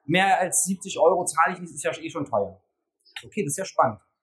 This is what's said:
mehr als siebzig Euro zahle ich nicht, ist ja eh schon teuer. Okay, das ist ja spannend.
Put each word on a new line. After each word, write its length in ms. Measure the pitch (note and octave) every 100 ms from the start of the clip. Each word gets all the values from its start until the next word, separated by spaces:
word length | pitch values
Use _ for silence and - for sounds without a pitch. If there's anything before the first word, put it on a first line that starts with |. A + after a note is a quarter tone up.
mehr 340 | - F3 G3 F3+
als 240 | F3+ -
siebzig 340 | - F#3+ G3 -
Euro 240 | D#3+ F#3
zahle 300 | - - F3+
ich 60 | F3+
nicht, 140 | F3
ist 80 | -
ja 80 | E3+ D3
eh 100 | D#3
schon 160 | E3
teuer. 380 | C#3+ G#2+ G2 F#2+ _ _ _ _ _ -
Okay, 180 | A#2+ -
das 120 | D3+
ist 20 | E3
ja 80 |
spannend. 360 | F#3 - C#3 G#2 _ _